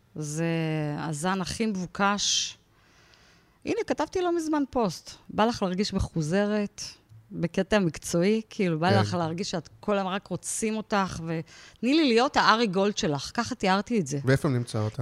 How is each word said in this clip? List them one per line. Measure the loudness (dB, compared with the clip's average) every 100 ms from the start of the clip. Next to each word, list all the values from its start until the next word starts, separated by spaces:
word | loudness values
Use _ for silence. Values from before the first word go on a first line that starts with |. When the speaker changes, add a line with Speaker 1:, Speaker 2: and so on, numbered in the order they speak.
| _
Speaker 1:
זה | -12 -8 -4 -2 0 0 -2 -2 -4
הזן | -6 -4 -2 -2
הכי | -2 -2 -2
מבוקש. | -2 -4 0 0 2 0 0 -2 -8 _ _ _ _ _ _ -20 _ _ _
הנה, | -6 -4 -2
כתבתי | -2 -2 -2
לא | 0 0
מזמן | 0 0 0
פוסט. | 0 0 -2 -12 -20 -8
"בא | 0
לך | 2 2
להרגיש | -2 -2 -2
מחוזרת, | -2 -2 -2 0 2 2 0 -2 -6 -16 -16 _ -20 -14
בקטע | -6 -4 -2 2 4
מקצועי, | 2 0 -2 2 4 2 -2
כאילו, | -2 0 2
בא | 4
Speaker 2:
כן. | 4
Speaker 1:
לך | 4
להרגיש | 0 -2 -4 -4
שאת, | -6 -8 -8
כל | -2 0
היום | 0
רק | -4 -6
רוצים | -8 -6 -4 -2 -2
אותך, | -2 0 0 -4 -6
ותני | -6 -6 -14 -20 -6 2
לי | 4 6
להיות | 6 4 4
הארי | 2 4 2
גולד | 2 0 0
שלך", | -2 -2 -4
ככה | -6 -4
תיארתי | -2 0 0 0 -2
את | -2
זה. | -2
Speaker 2:
ואיפה | 2 2 2
הם |
נמצאות | 0 -2 -2 -4 0